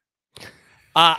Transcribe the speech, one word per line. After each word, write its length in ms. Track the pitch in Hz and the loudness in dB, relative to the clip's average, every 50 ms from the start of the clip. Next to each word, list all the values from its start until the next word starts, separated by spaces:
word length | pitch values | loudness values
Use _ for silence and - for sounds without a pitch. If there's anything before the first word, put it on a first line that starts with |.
| _ _ _ _ _ _ _ - - - - _ _ _ _ _ _ _ _ | _ _ _ _ _ _ _ -20 -20 -20 -20 _ _ _ _ _ _ _ _
Uh, 200 | 160 165 170 160 | 0 0 0 0